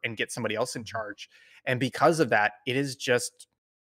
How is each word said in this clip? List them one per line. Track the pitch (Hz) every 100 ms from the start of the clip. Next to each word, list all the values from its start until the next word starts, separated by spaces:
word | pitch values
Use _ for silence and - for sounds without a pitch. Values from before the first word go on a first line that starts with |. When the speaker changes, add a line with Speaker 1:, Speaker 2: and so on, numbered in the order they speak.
| 123
Speaker 1:
and | 110
get | 120
somebody | - 113 107
else | 127 -
in |
Speaker 2:
Mm-hmm. | 107 113
Speaker 1:
charge." | 104 - - _ _ - -
And | 123
because | 131 - 147 160
of | 127
that, | 110 107 - -
it | 127
is | 143 123
just, | 135 120 - - - _ _ _